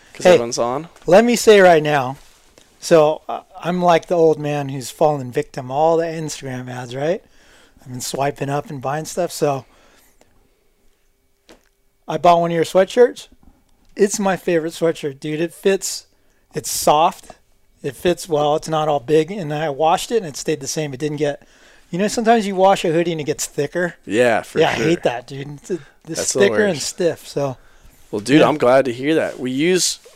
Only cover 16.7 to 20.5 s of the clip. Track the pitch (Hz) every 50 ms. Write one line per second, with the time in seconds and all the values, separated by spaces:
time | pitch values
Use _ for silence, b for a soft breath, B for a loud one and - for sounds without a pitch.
16.7 | - - - 175 151 151 165 190 - - - - - _ _ _ _ _ _ _
17.7 | _ _ - 143 - - - 180 170 - - - 156 143 151 143 151 160 - 156
18.7 | 160 156 156 151 147 143 120 147 151 160 160 165 202 220 165 147 151 147 160 151
19.7 | 139 131 160 160 185 180 - - 247 220 190 151 127 - - 165